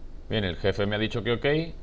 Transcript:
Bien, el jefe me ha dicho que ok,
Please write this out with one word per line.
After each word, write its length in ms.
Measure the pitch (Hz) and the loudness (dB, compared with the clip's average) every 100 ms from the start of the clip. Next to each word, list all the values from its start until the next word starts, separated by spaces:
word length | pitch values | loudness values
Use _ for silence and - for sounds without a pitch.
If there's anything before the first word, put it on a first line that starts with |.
| - - - | -12 -10 -2
Bien, 140 | 110 | 0
el 120 | 95 80 | 0 0
jefe 320 | 98 95 101 | 0 2 2
me 80 | 104 | 2
ha 40 | |
dicho 240 | 110 120 | 0 0
que 100 | 110 | 0
ok, 120 | 117 143 156 165 - | 2 2 2 0 -6